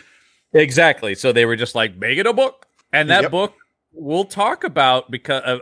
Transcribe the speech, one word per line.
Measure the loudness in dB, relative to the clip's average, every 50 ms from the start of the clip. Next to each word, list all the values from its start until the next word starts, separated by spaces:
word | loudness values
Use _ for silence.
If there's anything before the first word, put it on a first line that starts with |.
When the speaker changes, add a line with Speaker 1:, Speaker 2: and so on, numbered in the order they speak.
| -20 _ _ _ _ _ _ _ _ _ 2
Speaker 1:
Exactly. | 2 2 2 2 2 4 4 2 0 -4 -6 -6
So | -2 0 0
they | 2 4 2
were | 2 2
just | -2 -4 -4 -2
like, | -2 -2 -2 -4
"Make | -6 -4 -4 -2 0
it | 0
a | 0
book." | 0 0 0 -2 -2 _ _ _ _ _ _ -4
And | -2 0 2 2
that | 2 2
Speaker 2:
Yep. | 2 0
Speaker 1:
book | -2 -2 -4 -4 _ _ _ _ _ _ _ _ _
we'll | -14 -8 -4 -4 -4 -4
talk | -4 -2 -2 -2 -2 -2 -4 -6
about | -6 0 2 2 4 2 0 -2 -6
because, | -12 -12 -6 -4 -6 -4 -2
uh, | -4 -4 -4